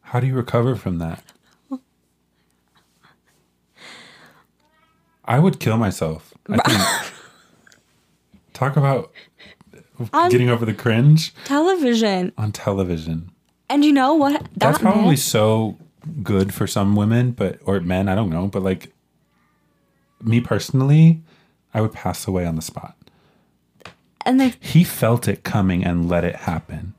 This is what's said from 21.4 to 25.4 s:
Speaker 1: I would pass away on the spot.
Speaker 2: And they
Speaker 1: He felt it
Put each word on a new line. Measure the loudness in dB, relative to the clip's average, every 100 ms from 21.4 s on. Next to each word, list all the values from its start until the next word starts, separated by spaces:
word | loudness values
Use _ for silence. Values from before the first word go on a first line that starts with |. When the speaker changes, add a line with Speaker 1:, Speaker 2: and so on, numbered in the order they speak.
| _ _ _
Speaker 1:
I | -4
would | -4
pass | -4 -8 -6 -4
away | -4 -4
on | -6
the |
spot. | -10 -14 -18 _ _ _ _ _ _ _ _ _ -20 _ _ _
Speaker 2:
And | 0 2
they | 2 -2
Speaker 1:
He | 2 2
felt | 2 0 0 0 -2
it | -4